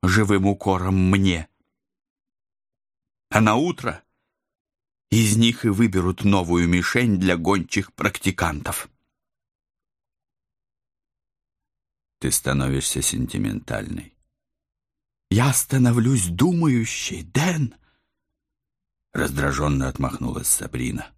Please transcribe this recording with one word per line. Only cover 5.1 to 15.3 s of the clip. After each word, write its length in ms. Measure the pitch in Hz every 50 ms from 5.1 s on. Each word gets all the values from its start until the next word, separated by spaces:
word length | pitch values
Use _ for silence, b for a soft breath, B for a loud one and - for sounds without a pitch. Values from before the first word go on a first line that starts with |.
| - 113 113 107 104
них 300 | 110 117 117 113 - -
и 40 | 117
выберут 540 | 101 95 120 110 92 95 90 90 90 - -
новую 440 | 101 101 98 90 82 87 87 87 85
мишень 500 | 87 90 87 - - 123 123 117 101 92
для 200 | 92 92 90 85
гончих 540 | 82 87 101 98 80 - - 101 95 - _
практикантов». 920 | - - 104 - - - 98 92 - 92 85 76 73 - - - - - - _ _ _ _ _ _ _ _ _ _ _ _ _ _ _ _ _ _ _ _ _ _ _ _ _ _ _ _ _ _ _ _ _ _ _ _ _ _ _ _ _ _ _ _ _ _ _ _ _ _ _ _ _ _ _ _ _ _ _ _ _ _ _ _ _ _ -
«Ты 60 | 65
становишься 680 | 60 - - 67 67 69 65 65 67 67 69 - - 71
сентиментальной». 1120 | 69 - - 64 64 - - 50 50 53 52 50 - - 58 53 50 - 50 50 - - _ _ _ _ _ _ _ _ _ _ _ _ _ _ _ _ _ _ _ _ _ _ _
«Я 240 | _